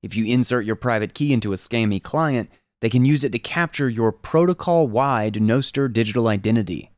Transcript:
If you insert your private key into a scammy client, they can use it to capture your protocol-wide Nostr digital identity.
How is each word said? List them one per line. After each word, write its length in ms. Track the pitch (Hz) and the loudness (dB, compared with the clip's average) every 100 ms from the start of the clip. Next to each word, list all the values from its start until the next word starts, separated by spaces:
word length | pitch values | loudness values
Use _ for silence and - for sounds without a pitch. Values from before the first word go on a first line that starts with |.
If 140 | 101 92 | -8 -4
you 80 | 110 | 0
insert 400 | 123 120 123 107 | 2 2 0 -2
your 100 | 110 | -4
private 380 | 123 113 107 | -2 -2 -2
key 180 | - 147 | -4 0
into 220 | 127 107 | 0 0
a 20 | 95 | -6
scammy 480 | - 117 110 98 | -4 -2 0 -2
client, 460 | - 151 160 131 107 _ _ _ | -4 -2 0 -2 -4 _ _ _
they 80 | 117 | 0
can 160 | 123 131 | 2 4
use 180 | 147 | 2
it 80 | 131 | 0
to 80 | 117 | -4
capture 500 | - - 170 - 139 | -6 -4 -4 -2 -4
your 220 | 113 113 | 0 -2
protocol-wide 1200 | 110 - 160 175 180 - 170 147 110 139 123 107 107 | -2 -2 2 2 0 0 2 2 2 0 0 0 0
Nostr 560 | 110 123 135 - 139 | 2 2 0 -2 -2
digital 360 | 113 110 107 113 | 0 0 0 0
identity. 640 | 104 104 117 95 82 - | 0 0 0 0 -8 -12